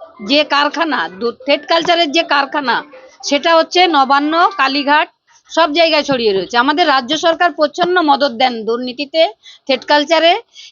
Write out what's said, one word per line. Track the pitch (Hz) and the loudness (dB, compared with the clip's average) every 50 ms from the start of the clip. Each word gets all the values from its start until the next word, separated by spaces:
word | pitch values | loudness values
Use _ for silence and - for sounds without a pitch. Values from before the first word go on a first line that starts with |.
| - - - - 202 202 | -20 -20 -20 -16 -4 0
যে | 277 302 294 | 2 2 2
কারখানা, | 302 294 277 294 294 - 294 339 311 262 233 165 165 | 2 0 0 0 -2 -2 -2 -2 -2 -2 -4 -4 -6
দু-, | 185 190 233 233 | -8 -6 -6 -6
থ্রেড | 226 _ - 277 294 294 302 | -6 _ -2 -2 -2 -2 0
কালচারের | - 330 339 311 349 339 339 339 285 | -2 -2 0 2 0 0 0 0 0
যে | 262 330 | 0 -2
কারখানা, | 330 330 285 285 269 269 - 294 269 240 214 156 147 - - - - - _ _ - | 0 0 0 -2 -2 -2 -6 -4 -2 -2 -4 -4 -4 -8 -20 -20 -20 -20 _ _ -6
সেটা | - 277 285 247 330 330 | -4 -4 -2 2 2 2
হচ্ছে | 320 320 320 - 349 370 | 2 2 2 2 2 2
নবান্ন, | 349 311 277 269 247 277 285 294 302 320 339 370 440 392 | 4 2 2 2 2 2 0 2 0 0 2 0 0 0
কালীঘাট, | 320 269 269 269 294 262 277 294 311 349 - _ _ _ _ _ - _ _ | -2 -2 -2 -2 -2 0 2 2 2 0 -2 _ _ _ _ _ -20 _ _
সব | - 320 330 311 | 0 0 0 2
জায়গায় | 294 339 330 330 311 294 285 285 | 2 2 2 2 2 0 0 0
ছড়িয়ে | 269 240 233 208 | -2 0 0 0
রয়েছে। | 190 190 175 - 240 | 0 0 -2 0 0
আমাদের | 240 254 285 311 339 349 302 | 0 2 2 2 2 2 2
রাজ্য | 262 269 247 233 311 302 | 2 0 0 -2 -6 0
সরকার | 349 330 330 330 349 339 | 0 0 0 2 0 -2
প্রচ্ছন্ন | 294 320 302 294 - 349 349 349 359 370 | 0 0 -2 -2 0 -2 -2 0 0 0
মদত | 320 285 277 233 285 269 | 2 2 2 2 0 -2
দেন | 233 220 262 247 240 226 208 | 0 -2 -2 -2 -2 -4 -4
দুর্নীতিতে, | 220 233 240 254 247 240 277 285 277 - 320 330 415 440 _ _ - - _ _ | -4 -4 -4 -4 -8 -8 -8 -10 -4 0 0 0 0 -2 _ _ -20 -20 _ _
থ্রেড | - 262 - - | -4 -4 -4 0
কালচারে, | - 294 294 285 311 330 320 320 339 381 466 - _ _ - - - | 0 2 2 2 2 0 2 4 2 2 0 -4 _ _ -20 -20 -16